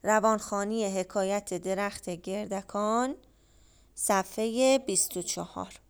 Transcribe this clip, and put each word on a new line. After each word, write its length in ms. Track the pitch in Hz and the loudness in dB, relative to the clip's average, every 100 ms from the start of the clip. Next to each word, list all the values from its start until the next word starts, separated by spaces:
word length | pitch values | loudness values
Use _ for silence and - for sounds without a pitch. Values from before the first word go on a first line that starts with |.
روانخوانی 800 | - 214 220 214 - 202 202 220 202 | 4 4 6 2 0 -4 -2 0 0
حکایت 680 | 190 185 208 190 202 202 | -2 -2 0 0 0 -2
درخت 560 | 175 180 190 202 202 - | -6 -2 -2 -2 -4 -8
گردکان، 1040 | 170 180 196 214 196 196 202 214 226 254 - _ _ _ _ - _ _ - | -8 -6 -6 -4 -6 -4 -2 0 2 0 -4 _ _ _ _ -20 _ _ -8
صفحه 800 | - 196 190 - 220 226 262 269 | 2 2 2 -2 -2 4 6 4
بیست 400 | 262 185 - 180 | 2 0 0 -4
و 40 | |
چهار. 580 | 175 - 170 175 180 - | -4 -6 -6 -8 -10 -12